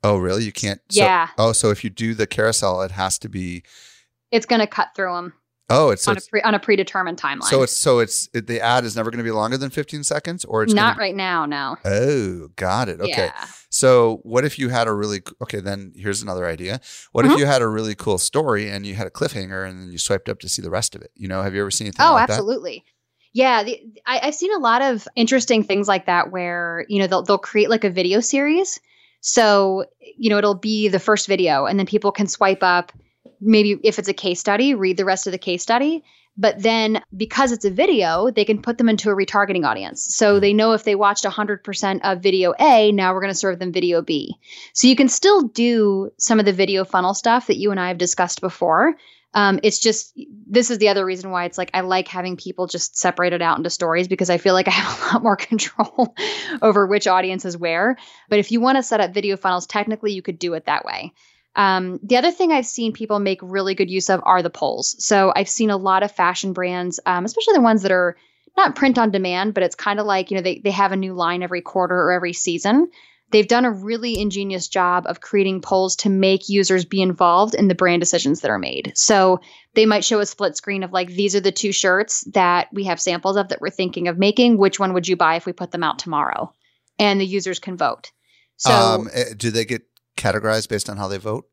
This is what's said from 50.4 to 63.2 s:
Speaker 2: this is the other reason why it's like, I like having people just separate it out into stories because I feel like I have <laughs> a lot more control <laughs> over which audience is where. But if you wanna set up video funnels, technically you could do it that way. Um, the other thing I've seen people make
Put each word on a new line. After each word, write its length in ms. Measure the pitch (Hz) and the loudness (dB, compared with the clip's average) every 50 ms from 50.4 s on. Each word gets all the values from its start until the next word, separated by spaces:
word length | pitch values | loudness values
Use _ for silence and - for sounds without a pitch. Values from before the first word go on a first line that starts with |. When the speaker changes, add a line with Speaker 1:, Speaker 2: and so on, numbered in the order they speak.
| - | -16
Speaker 2:
this 240 | - 196 240 240 240 | 0 2 2 2 2
is 80 | 240 202 | 0 2
the 100 | 208 208 | 2 2
other 140 | 196 196 190 | 2 2 0
reason 240 | 185 185 180 180 190 | -2 -4 -8 -8 -8
why 140 | 185 175 175 | -6 -6 -6
it's 100 | 175 175 - | -6 -6 -8
like, 120 | 180 - - | -6 -4 -2
I 60 | 190 | -4
like 260 | 185 180 185 185 185 | -2 0 -2 -2 -2
having 300 | - - 180 180 185 180 | -4 -8 -8 -8 -8 -8
people 300 | - - 185 180 - 185 | -10 -10 -12 -6 -6 -6
just 320 | 175 - 175 - - _ - | -6 -4 -6 -8 -6 _ -2
separate 340 | - 180 175 - 180 180 175 | -2 -2 0 0 -2 -2 0
it 80 | 170 170 | 0 0
out 140 | 165 160 | 0 0
into 140 | - 165 175 | 0 -2 -6
stories 360 | - - 180 165 165 175 185 | -4 -4 -2 0 0 0 0
because 240 | 180 185 - 185 175 | -2 -2 -2 0 0
I 60 | 175 175 | 0 0
feel 140 | - 196 185 | 2 4 4
like 140 | 185 185 196 | 4 4 2
I 40 | 180 | 0
have 280 | - - - - - | 0 -2 -4 -6 -6
<laughs> 100 | - - | -4 -2
a 40 | - | 0
lot 80 | 226 233 | 2 2
more 140 | 226 202 | 2 0
control 800 | - - - 226 208 - - - - 220 - - - 254 - _ - 403 427 427 - | 0 -2 -4 -2 -2 -2 -6 -2 -4 -4 -2 0 -2 -2 -2 _ -8 -6 -6 -6 -8
<laughs> 240 | - - 339 - - | -8 -10 -8 0 2
over 240 | 220 202 208 202 | 4 4 4 4
which 200 | 185 202 208 - | 4 2 0 2
audience 380 | 196 185 185 185 185 185 185 - | 4 2 2 2 0 -4 -6 -6
is 120 | 190 175 170 | -8 -8 -4
where. 380 | 175 170 165 170 190 233 262 - - - - - _ _ | -4 -2 0 2 2 0 0 -2 -6 -20 -20 -20 _ _
But 100 | 214 208 | 0 2
if 140 | 196 - 220 | 2 2 0
you 80 | 233 | 2
wanna 220 | 226 254 269 269 247 | 4 4 2 2 2
set 180 | - 233 214 | 0 0 0
up 120 | 202 190 180 | 0 0 -2
video 240 | 208 202 202 196 | -4 -2 -2 -4
funnels, 300 | 190 - 190 185 180 175 | -2 -2 -2 -2 -2 -4
technically 460 | - - 208 208 220 220 220 - 208 202 | -4 -4 -4 -2 -2 -4 -4 -4 -4 -4
you 100 | 185 180 | -4 -8
could 160 | - 180 165 | -10 -10 -6
do 160 | 180 175 170 | -6 -6 -6
it 120 | 160 - | -6 -4
that 180 | - 147 - - | -2 -4 -2 -4
way. 280 | - - 95 - 180 _ _ _ _ _ _ _ _ _ | -6 -10 -10 -12 -14 _ _ _ _ _ _ _ _ _
Um, 460 | - 202 196 190 185 185 185 180 - - | 0 2 2 2 0 -2 -4 -8 -10 -2
the 140 | 208 247 | 2 2
other 140 | 247 254 349 | 4 4 2
thing 200 | 349 - 381 339 | 0 2 0 2
I've 140 | 311 277 247 | 2 0 0
seen 300 | - - - 233 220 214 | -4 -6 -4 -4 -4 -4
people 240 | - 226 214 214 | -6 -4 -4 -2
make 200 | 202 | -2